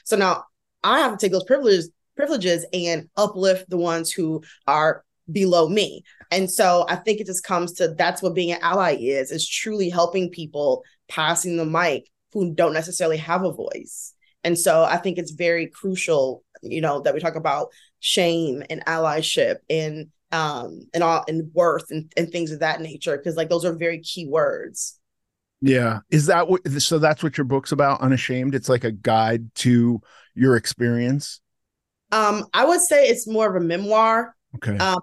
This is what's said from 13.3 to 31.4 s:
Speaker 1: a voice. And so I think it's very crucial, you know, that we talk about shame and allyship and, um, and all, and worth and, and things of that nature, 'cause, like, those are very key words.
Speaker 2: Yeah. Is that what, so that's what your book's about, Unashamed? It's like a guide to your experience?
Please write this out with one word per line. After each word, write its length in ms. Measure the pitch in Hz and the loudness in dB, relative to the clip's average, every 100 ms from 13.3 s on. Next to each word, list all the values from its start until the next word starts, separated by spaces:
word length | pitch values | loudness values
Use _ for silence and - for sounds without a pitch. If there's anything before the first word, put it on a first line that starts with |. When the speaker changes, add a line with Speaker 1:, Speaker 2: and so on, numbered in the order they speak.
| 180 | -2
Speaker 1:
a 80 | 185 | -2
voice. 640 | 131 - - - - - - _ _ | -4 -8 -10 -14 -16 -18 -20 _ _
And 160 | 170 170 | -2 0
so 240 | 185 160 | 4 4
I 140 | 165 165 | 4 2
think 200 | 190 175 | -2 -4
it's 140 | 165 | -6
very 360 | 156 175 170 165 | -4 0 0 -2
crucial, 760 | - 196 185 - 151 131 123 _ _ | -6 -6 -4 0 0 0 -4 _ _
you 200 | - 160 | -10 -4
know, 200 | 156 143 | -2 0
that 120 | 151 | 0
we 60 | 139 | 0
talk 160 | 170 160 | -2 -4
about 340 | 156 143 - - _ _ | -2 -2 -4 -10 _ _
shame 600 | - - 170 165 160 131 143 | -2 2 2 2 -2 -4 -8
and 160 | 160 - | -8 -4
allyship 720 | 165 160 151 156 - 120 - - | 0 0 0 -2 0 0 0 -4
and, 380 | 160 156 156 156 _ _ | -4 -4 -8 -14 _ _
um, 500 | 165 156 139 117 82 - | -4 -2 -4 -10 -14 -8
and 100 | 170 | -2
all, 200 | 170 165 - | 2 0 -2
and 240 | 160 160 | -6 -2
worth 360 | 160 170 156 - | 0 2 0 -4
and, 220 | 156 156 - | -10 -6 -4
and 160 | 170 | -4
things 200 | 175 165 | -4 -6
of 80 | 151 | -4
that 220 | 160 156 | -2 -2
nature, 360 | 160 143 - 143 | -8 -10 -6 -4
'cause, 180 | 175 160 | -4 -4
like, 140 | 160 | -2
those 160 | 170 175 | -2 -2
are 80 | |
very 260 | 165 170 165 | -2 -4 -4
key 260 | 160 - 156 | -8 -10 -4
words. 720 | 156 143 - - - - - _ _ _ _ _ _ | 0 0 -2 -8 -10 -12 -12 _ _ _ _ _ _
Speaker 2:
Yeah. 380 | 135 127 120 110 - | 2 2 2 -2 0
Is 160 | 151 147 | 2 4
that 200 | 175 170 | 2 4
what, 200 | 185 143 143 | 0 0 -4
so 180 | - 165 | 0 2
that's 240 | 156 151 | 2 2
what 140 | 160 - | -2 -2
your 80 | 135 | -2
book's 260 | 135 135 | -2 0
about, 300 | 139 143 139 | 2 2 2
Unashamed? 520 | 131 131 - 127 127 | 2 0 0 -4 -2
It's 160 | 135 - | -2 0
like 140 | 123 | 0
a 80 | 120 | 0
guide 600 | 104 110 113 113 117 113 - | -4 2 2 2 0 -4 -2
to 460 | 127 120 117 113 - - _ - | 4 4 4 0 -6 -20 _ 2
your 200 | 131 120 | 4 4
experience? 840 | - - 120 120 120 143 - - | 2 -2 0 0 0 -2 -4 -14